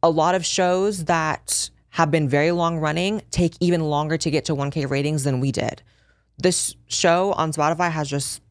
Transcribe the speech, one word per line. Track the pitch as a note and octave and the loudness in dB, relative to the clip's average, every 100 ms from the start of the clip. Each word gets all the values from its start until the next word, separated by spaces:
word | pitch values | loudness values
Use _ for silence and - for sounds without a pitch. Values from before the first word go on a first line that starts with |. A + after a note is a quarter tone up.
a | D#3+ | 4
lot | D#3+ D#3+ F#3 | 4 2 2
of | E3 | -2
shows | - F3+ F3+ G3+ G3+ D#3 | 0 0 2 0 -4 -2
that | E3+ D#3 - - - - _ _ | 0 0 -4 -4 -4 -4 _ _
have | - E3 | 0 2
been | D#3 D3 | 2 2
very | C#3+ D#3 | 2 2
long | F3 E3 E3 | 2 0 0
running | D3+ D#3 F#3 G#3+ - | -2 0 -2 -4 -4
take | - E3+ - | 0 0 2
even | F3+ F3 | 0 2
longer | D#3 D3 D3+ D#3+ | 0 0 0 -2
to | E3+ | 0
get | D3 - | -2 -2
to | |
one | D3 C#3 | -2 -2
K | D3+ C#3 | -2 -2
ratings | C#3 C#3+ D#3 | 0 0 0
than | C#3 B2+ | 0 0
we | C3+ | 0
did. | - A#2 - _ _ _ _ _ - | -2 -4 -6 _ _ _ _ _ -2
This | F3+ F3 - - _ | 0 0 -4 -8 _
show | - F#3 E3+ G3 | 0 2 2 2
on | - D#3 | 0 -2
Spotify | D3+ D3+ E3 F3 | 0 0 2 -2
has | D#3+ D3 | -2 -4
just | C#3+ C#3 - _ | -4 -4 -8 _